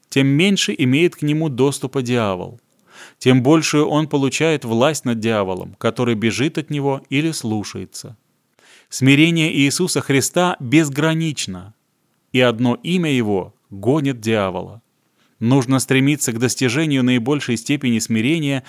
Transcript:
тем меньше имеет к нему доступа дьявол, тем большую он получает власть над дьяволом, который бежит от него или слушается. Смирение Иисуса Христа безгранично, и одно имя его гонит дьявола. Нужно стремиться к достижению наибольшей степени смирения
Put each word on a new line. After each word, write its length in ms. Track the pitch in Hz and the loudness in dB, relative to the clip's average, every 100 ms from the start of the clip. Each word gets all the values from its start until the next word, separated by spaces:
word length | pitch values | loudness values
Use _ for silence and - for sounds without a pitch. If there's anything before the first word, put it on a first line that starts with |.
| - | -6
тем 180 | 135 135 | 0 2
меньше 460 | 143 196 190 - 208 | 4 4 2 0 0
имеет 380 | 127 139 175 - | 2 2 2 0
к 60 | |
нему 260 | 151 156 160 | -2 -2 -2
доступа 540 | 117 139 135 131 139 | 0 0 0 -6 -4
дьявол, 580 | 120 123 104 90 90 113 _ _ _ - - - | -2 0 0 -2 -8 -14 _ _ _ -20 -20 -2
тем 240 | 127 127 | 4 4
большую 440 | 123 160 147 147 151 | 6 4 4 2 2
он 200 | 147 151 | 0 0
получает 580 | 147 135 - 160 147 120 | 0 0 0 0 -2 -2
власть 400 | 113 143 151 127 | 0 2 0 -4
над 140 | 113 | -2
дьяволом, 560 | 113 107 95 92 90 92 | 0 0 -2 -4 -10 -6
который 380 | 117 117 120 110 | -4 -2 -2 0
бежит 420 | 110 95 156 165 | 0 0 -2 -4
от 120 | 147 | -6
него 320 | 147 139 135 - | -4 -2 -4 -4
или 220 | 135 160 | -2 -2
слушается. 840 | 151 113 107 95 98 95 - - 107 _ _ _ _ _ - _ | -4 -4 -4 -6 -10 -14 -14 -18 -20 _ _ _ _ _ -20 _
Смирение 640 | - 131 139 165 165 156 143 | 0 4 6 4 2 0 0
Иисуса 460 | 139 - 180 143 | 0 0 -2 -2
Христа 560 | - 139 - 180 180 - | 0 0 0 0 -2 -2
безгранично, 1160 | 123 147 151 139 160 160 165 - - 92 98 - _ _ _ _ _ | 0 2 2 0 0 0 -4 -6 -8 -10 -16 -20 _ _ _ _ _
и 100 | 127 | 2
одно 340 | 123 113 123 120 | 2 2 0 -2
имя 280 | 160 180 160 | -2 -2 0
его 420 | 127 107 98 90 - - | 0 0 -2 -4 -12 -20
гонит 500 | 98 107 156 139 120 | -6 0 0 0 -2
дьявола. 640 | 107 110 95 90 90 104 _ _ _ _ _ - | -2 0 0 -4 -10 -16 _ _ _ _ _ -4
Нужно 400 | 113 139 123 135 | 2 2 2 0
стремиться 520 | - 135 139 147 - | 0 2 2 0 -2
к 80 | 113 | -2
достижению 640 | 123 - 127 131 160 135 | -2 0 -2 0 0 0
наибольшей 540 | 127 123 117 147 - 113 | 2 0 0 -2 -2 -4
степени 420 | - 143 131 113 | -2 -2 0 -2
смирения 640 | 110 113 120 170 143 135 | 0 -2 0 0 -2 -4